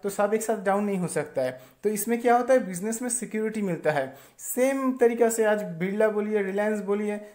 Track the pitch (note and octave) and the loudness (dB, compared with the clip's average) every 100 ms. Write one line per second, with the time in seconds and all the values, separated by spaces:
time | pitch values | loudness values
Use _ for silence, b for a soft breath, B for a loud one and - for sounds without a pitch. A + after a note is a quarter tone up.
0 | G3+ G3 G#3 A3 A3 G#3+ G3 G3 G#3 G3 | -6 0 0 0 0 -2 0 0 0 0
1 | E3+ D#3+ C#3+ - B2+ B2+ B B G#3 G#3+ | -2 -2 -4 -2 -2 -4 B B -4 -2
2 | G#3+ A#3 A#3+ A#3+ B3 C4 F#3+ F3+ G#3 A3+ | -2 0 4 4 6 4 2 -6 -4 -4
3 | B3 - G3+ G#3+ A3 G#3+ G3+ E3 D#3 D3 | -4 -4 -4 -2 -2 -2 -2 0 0 0
4 | C3 B B B - - B3+ C4+ C4 B3+ | -2 B B B -8 0 2 2 -2 4
5 | A#3+ A#3 A3+ A3+ G#3+ G#3 F#3 E3 F#3 G3+ | 2 4 2 4 2 2 -2 -4 -4 2
6 | G#3+ G#3 G#3 G#3+ F#3+ G3 G#3 G#3+ G3 G3+ | 2 2 0 0 0 0 0 -2 -2 -2
7 | G#3 G#3 G#3 | -2 -6 -10